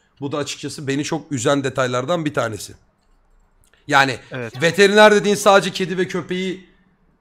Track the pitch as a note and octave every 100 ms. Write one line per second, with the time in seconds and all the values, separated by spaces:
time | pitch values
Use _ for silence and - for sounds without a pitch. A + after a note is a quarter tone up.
0 | _ _ C#3 D3 C#3+ - C#3+ C#3 C3+ C#3
1 | C#3+ D#3+ D3 C#3 B2+ C#3+ C3 C3+ B2+ B2
2 | C3 F3 D3+ D3 A#2 G#2 - - _ _
3 | _ _ _ _ _ _ _ _ - C#3+
4 | C3+ A#2 - C3 A#2 B2+ E3 E3+ G3 G#3
5 | G#3+ G#3 G3 G3+ G#3+ G3 F3+ F#3+ F3+ F3+
6 | F#3 F3+ - F3+ F#3 - _ _ _ _
7 | _ _